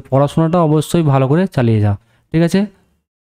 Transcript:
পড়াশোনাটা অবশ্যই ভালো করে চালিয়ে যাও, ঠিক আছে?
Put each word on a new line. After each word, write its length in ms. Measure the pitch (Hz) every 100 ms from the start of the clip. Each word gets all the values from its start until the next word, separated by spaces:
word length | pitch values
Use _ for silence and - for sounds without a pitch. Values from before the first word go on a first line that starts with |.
| -
পড়াশোনাটা 480 | 135 143 - 160 175 160
অবশ্যই 360 | 156 143 175 156
ভালো 120 | 135 131
করে 140 | 156 190
চালিয়ে 340 | - 120 110
যাও, 160 | 104 98 _ _ _
ঠিক 100 | 160
আছে? 180 | 170 190 202 _ _ _ _ _ _ _